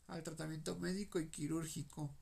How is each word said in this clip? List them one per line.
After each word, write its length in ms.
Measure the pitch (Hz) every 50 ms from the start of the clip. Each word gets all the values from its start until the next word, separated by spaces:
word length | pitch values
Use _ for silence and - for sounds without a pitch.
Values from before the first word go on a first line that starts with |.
| - -
al 160 | 180 165 -
tratamiento 520 | 170 151 160 156 156 160 156 156 - 175 175
médico 420 | 175 175 185 202 202 - - 175
y 80 | 160 160
quirúrgico. 800 | - - 147 143 160 165 160 156 - - 139 - - 160 147 139 - -